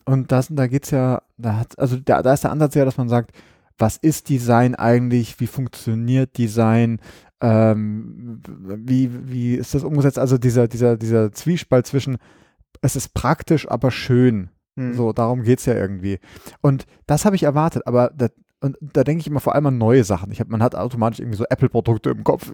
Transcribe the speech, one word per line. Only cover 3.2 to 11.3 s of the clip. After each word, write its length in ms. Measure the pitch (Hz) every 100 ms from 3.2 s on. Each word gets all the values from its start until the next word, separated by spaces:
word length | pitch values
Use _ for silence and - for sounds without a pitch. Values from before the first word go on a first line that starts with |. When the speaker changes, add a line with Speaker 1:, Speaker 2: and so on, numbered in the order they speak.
| 113 - - _ _ -
Speaker 1:
was 180 | 110 -
ist 320 | 160 147 -
Design 460 | 135 120 117 123 123
eigentlich, 640 | 117 120 123 123 113 -
wie 80 | 117
funktioniert 920 | - 120 - - 113 117 131 131 -
Design, 600 | 117 110 110 113 117 113 - - _ _
ähm, 1000 | 120 110 110 107 107 107 117 110 120 113 -
wie, 640 | 98 95 107 120 127 131 120 135
wie 240 | 123 120 123
ist 180 | 120
das 100 | 143
umgesetzt? 360 | 156 151 139 131
Also 180 | 127 131
dieser, 300 | 123 120 117
dieser, 300 | 117 123 117
dieser 340 | 113 113 107